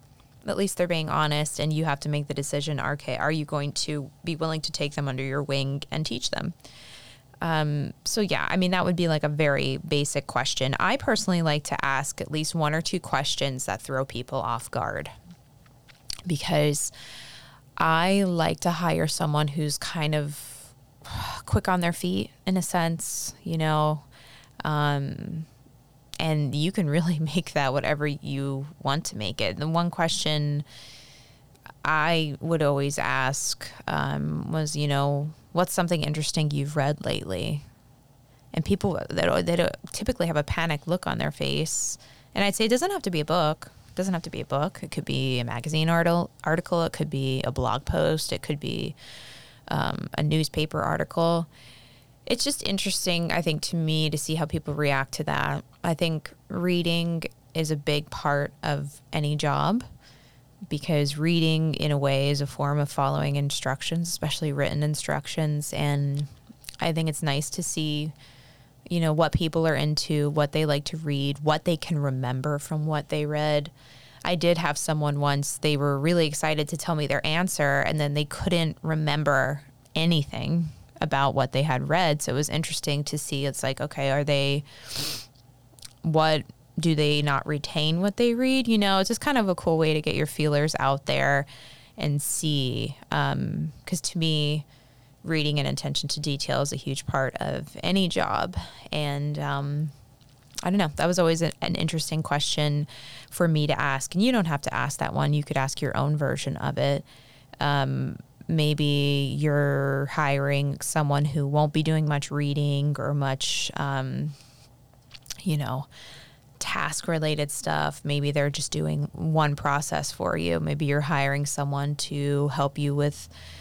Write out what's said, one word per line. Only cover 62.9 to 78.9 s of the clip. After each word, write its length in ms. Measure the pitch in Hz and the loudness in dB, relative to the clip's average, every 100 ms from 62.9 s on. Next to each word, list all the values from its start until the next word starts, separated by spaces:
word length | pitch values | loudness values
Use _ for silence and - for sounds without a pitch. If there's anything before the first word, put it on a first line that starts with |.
following 460 | - 139 143 143 143 | 0 0 2 0 0
instructions, 720 | 143 - 131 135 - 165 170 | 0 -2 -2 -2 -2 -2 -2
especially 440 | - 156 - 156 | -2 -4 -2 -2
written 300 | 143 139 147 | 0 0 2
instructions. 920 | 151 151 - 147 - - 156 147 151 | 0 0 -2 -2 -2 -2 0 0 -2
And 540 | - 147 143 143 139 147 - - - - - | -2 0 2 0 -2 -4 -8 -20 -20 -18 -4
I 120 | 170 | -2
think 160 | 160 160 | 0 -2
it's 140 | 147 | -2
nice 260 | 156 139 156 | 0 0 -2
to 120 | - | -4
see, 500 | 170 - 156 147 151 - - - - - - - - | -4 -2 -2 -2 -4 -8 -16 -20 -20 -20 -20 -20 -4
you 80 | 170 | 0
know, 140 | 160 | 2
what 180 | 151 160 | 4 4
people 340 | - 160 165 | 4 2 2
are 120 | 160 139 | 4 4
into, 520 | 151 151 - 151 147 | 2 0 0 2 2
what 200 | 151 143 | 2 2
they 160 | 156 156 | 2 2
like 180 | 147 143 | 0 -2
to 100 | 160 | -6
read, 420 | 160 143 139 143 | -2 0 0 0
what 260 | 151 156 | 0 2
they 120 | - 165 | 2 -2
can 220 | - 156 | 0 0
remember 600 | 143 131 127 131 143 147 | 0 0 -2 -2 -2 -2
from 280 | - 156 151 | -2 -2 0
what 220 | 151 147 | -2 -2
they 160 | 151 | -2
read. 460 | 147 151 151 151 147 - - - - - | -2 0 2 2 0 -8 -20 -20 -20 -6
I 100 | - | -2
did 240 | 180 170 170 | 2 4 4
have 180 | 165 151 | 2 0
someone 440 | - 151 147 143 | 0 0 2 2
once, 380 | 143 143 143 - | 2 2 -2 -2
they 180 | 156 143 | 0 2
were 200 | 143 139 | 2 2
really 300 | 151 175 156 | 2 4 2
excited 420 | 151 156 151 151 | 2 0 0 0
to 60 | 156 | -2
tell 200 | - 156 | -2 0
me 100 | 147 | 0
their 180 | 139 | 0
answer, 560 | - 156 185 - 143 139 | 0 0 0 2 2 4
and 200 | - 151 | 2 2
then 140 | 147 | 0
they 100 | 147 | 0
couldn't 520 | 147 - - 170 160 - | -2 -2 0 2 2 -2
remember 800 | 156 | -2